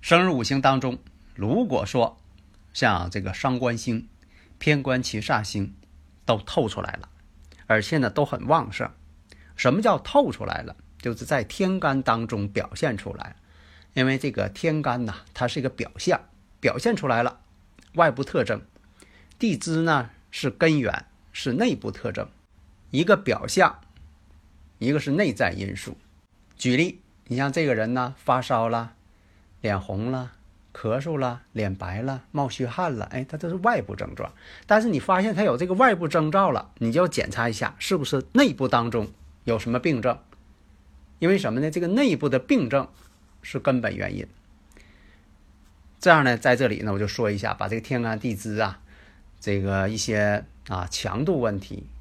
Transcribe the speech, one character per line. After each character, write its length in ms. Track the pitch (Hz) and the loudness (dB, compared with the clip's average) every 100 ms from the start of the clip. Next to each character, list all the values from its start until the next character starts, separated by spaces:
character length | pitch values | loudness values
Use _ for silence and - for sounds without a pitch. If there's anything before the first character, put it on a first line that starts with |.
生 240 | - 170 185 | 4 4 4
日 40 | |
五 140 | 143 | 0
行 160 | 110 135 | 0 2
当 220 | 135 135 | 4 2
中， 160 | 127 123 - - - - | 0 -6 -12 -20 -20 -6
如 300 | 104 165 240 | -2 0 0
果 200 | 127 101 | 0 0
说 320 | 131 117 - - - - - - | 0 0 -2 -20 -20 -20 -20 -18
像 360 | - 123 92 90 | 0 2 2 0
这 120 | 101 | -4
个 120 | 95 | -6
伤 240 | 95 139 127 | -2 -2 0
官 200 | 123 117 | 0 -2
星、 320 | 120 113 - - - - - - | -2 -4 -4 -18 -20 -20 -20 -4
偏 260 | - 147 | 2 2
官 180 | 135 127 | 2 -2
七 200 | 123 110 | -2 -6
煞 200 | 104 127 | 0 0
星 320 | 101 104 98 - - - - - - | 0 -4 -6 -8 -20 -20 -20 -18 0
都 120 | 113 | 0
透 280 | - - 117 | 0 -2 -2
出 140 | - | -2
来 100 | - - | -8 -8
了， 60 | - - - - - - - | -14 -20 -20 -20 -20 -20 0
而 160 | 110 | 0
且 160 | 104 160 | 2 0
呢 120 | 123 | 0
都 160 | 101 147 | 2 0
很 200 | 127 117 | -2 0
旺 240 | 156 107 | 0 0
盛。 180 | 101 - - - - _ - - - | -6 -8 -10 -20 -20 _ -20 -20 0
什 180 | 131 | 2
么 80 | 156 | 4
叫 160 | 226 170 | 2 2
透 360 | - 285 247 | 2 2 2
出 100 | 113 | -2
来 200 | - - | -6 -6
了？ 120 | - - - - | -8 -16 -20 -8
就 140 | 123 113 | -6 -6
是 80 | |
在 220 | 123 143 107 | -2 -2 -2
天 340 | - 190 190 | -2 0 0
干 220 | 160 135 | 0 0
当 260 | 127 113 113 | 2 0 0
中 180 | 110 101 | -4 -2
表 220 | 101 - - | -4 -6 -2
现 220 | 151 110 | -2 -2
出 160 | - | -8
来。 240 | 95 - - _ - - - - | -12 -14 -16 _ -20 -20 -20 -12
因 120 | - 131 | -2 0
为 120 | 131 | 0
这 140 | 143 | -2
个 180 | 107 101 | -4 -4
天 320 | - 165 156 | -2 -2 0
干 240 | 143 123 117 | -2 -2 -4
呐， 100 | 98 - | -8 -14
它 140 | - 123 | -4 -4
是 140 | 151 | -2
一 20 | |
个 60 | 131 | -6
表 200 | - - - | -6 -10 -6
象， 220 | - - - - _ _ | -2 -2 -2 -20 _ _
表 180 | - - | -2 0
现 160 | 233 | 0
出 140 | 226 139 | 0 0
来 160 | 117 | 2
了， 160 | 120 - _ _ _ - - | 0 -4 _ _ _ -20 -14
外 180 | - 165 | 2 2
部 100 | 120 | 2
特 220 | 139 175 | -2 -2
征。 180 | 113 107 - _ _ _ - - - - | 0 -2 -6 _ _ _ -20 -20 -20 -2
地 160 | 233 139 | 0 0
支 260 | - 160 | -2 0
呢 260 | 165 151 117 - _ | 2 2 0 -12 _
是 200 | - 139 | -6 -6
根 320 | - 165 156 | 2 2 4
源， 240 | 113 - - _ _ | 0 -4 -10 _ _
是 220 | - - | -8 -4
内 220 | 127 240 131 | 0 0 0
部 160 | 110 | -4
特 200 | 101 117 | -8 -8
征。 160 | - 107 - _ _ - - - | -6 -10 -12 _ _ -20 -20 -6
一 120 | 131 | 0
个 120 | 170 - | 4 4
表 320 | - 107 - | 4 -2 0
象， 320 | - 175 - - - - - - - - - - _ | 4 4 2 -20 -20 -20 -20 -20 -20 -20 -20 -20 _
一 120 | 117 | -2
个 80 | 147 | -2
是 120 | 147 | 0
内 220 | 143 196 | 0 0
在 180 | 104 110 | 0 -2
因 240 | 92 98 95 | -2 -6 -8
素。 220 | - - _ _ _ _ _ _ | -12 -16 _ _ _ _ _ _
举 180 | 127 127 | 0 2
例， 260 | 175 - _ _ - | 0 -4 _ _ -8
你 100 | 123 | -4
像 140 | 139 | -2
这 140 | 139 151 | 0 0
个 80 | |
人 200 | 117 110 | 0 0
呢， 220 | 127 123 135 | -2 -4 -6
发 240 | - 127 | -2 0
烧 260 | 127 123 117 | 2 0 0
了， 260 | 117 117 - _ _ _ _ _ - | -2 -6 -14 _ _ _ _ _ -8
脸 180 | 110 98 | -4 -4
红 320 | 98 98 113 | -4 -6 -4
了， 220 | 131 127 - - _ _ | -4 -6 -14 -20 _ _
咳 260 | - 113 117 | -8 -4 -2
嗽 180 | 143 151 | -2 -2
了， 260 | 131 120 - | -2 -4 -10
脸 200 | - 104 | -4 -4
白 280 | 95 90 95 | -4 -6 -6
了， 220 | 127 131 - | -6 -8 -8
冒 180 | 147 139 | -4 -4
虚 160 | - 123 | -4 -6
汗 280 | 117 180 | -2 -2
了， 120 | 123 - | -2 -6
哎， 180 | 127 | -8
他 140 | 131 156 | -8 -8
这 100 | 170 | -6
是 80 | 185 | -2
外 260 | 202 226 | 0 0
部 140 | 95 98 | -2 -8
症 180 | - - | -8 -8
状。 180 | - - - - - | -10 -12 -20 -20 2
但 160 | 214 | 4
是 80 | 233 | 4
你 100 | 156 | 0
发 220 | - 185 | 2 2
现 120 | 208 | 2
他 100 | 180 | 2
有 140 | 208 120 | 2 2
这 80 | 180 | 0
个 80 | |
外 220 | 185 254 190 | 6 6 6
部 120 | 165 | 2
征 220 | 170 156 | 2 2
兆 200 | 185 196 | 4 2
了， 200 | 123 - - | 2 -4 -4
你 120 | 117 | 0
就 100 | 127 | 2
要 60 | 180 | 2
检 240 | - - | 0 -4
查 160 | 101 117 | -2 -2
一 60 | |
下 220 | 113 120 - | -2 -6 -6
是 160 | - 185 | -2 -2
不 80 | |
是 220 | 139 139 127 | 0 -2 0
内 200 | 240 269 | 4 4
部 140 | 131 131 | 4 2
当 240 | 123 117 | 2 2
中 180 | 113 104 - - - - | -2 -4 -8 -20 -12 -2
有 120 | 113 | -2
什 140 | 117 | 0
么 80 | 120 | -2
病 220 | 165 135 | 0 0
症。 160 | 120 117 - - - - _ - - - - - | 0 -2 -6 -20 -20 -20 _ -20 -20 -20 -20 -2
因 100 | 165 | 2
为 80 | 190 | 2
什 160 | 120 | 2
么 80 | 113 | -2
呢？ 100 | 151 | -2
这 80 | 156 | -2
个 80 | 170 | 0
内 280 | 208 277 151 | 2 4 2
部 140 | 147 | 2
的 100 | 127 | 0
病 300 | - 269 131 | 2 2 4
症 180 | 139 - - - _ _ - | 0 -2 -10 -20 _ _ -20
是 180 | - 139 | -10 -4
根 220 | - 127 | 0 2
本 120 | 113 | 0
原 220 | 90 95 98 | -4 -6 -6
因。 100 | - - _ - _ - - - - - _ - _ - - _ - _ | -10 -14 _ -20 _ -20 -20 -20 -20 -20 _ -20 _ -20 -20 _ -20 _
这 100 | 185 | 6
样 140 | 160 | 6
呢， 140 | 135 117 | 6 4
在 180 | 139 123 | 4 4
这 140 | 131 | 2
里 80 | 104 | 0
呢， 140 | 107 | -4
我 60 | 101 | -2
就 60 | 104 | -2
说 240 | - 113 | -2 -2
一 80 | 104 | 0
下， 160 | 107 | -4
把 140 | 98 98 | -4 -4
这 80 | 113 | -4
个 60 | |
天 200 | 113 127 | -4 -4
干 160 | 117 110 | -2 -2
地 180 | 123 104 | -4 -4
支 220 | 110 107 | -4 -2
啊， 220 | 107 98 - - - - - - | -2 -4 -18 -20 -20 -20 -20 -12
这 220 | - 101 | -4 -2
个 280 | 98 98 95 | 0 0 0
一 80 | 110 | -2
些 480 | - 107 104 104 - - - | -2 2 2 0 -4 -18 -8
啊 200 | 92 90 | -8 -6
强 320 | - - 107 | -6 -6 -2
度 160 | 156 170 | 0 0
问 180 | 117 101 | 0 -2
题 300 | - - 98 - | -8 -14 -14 -18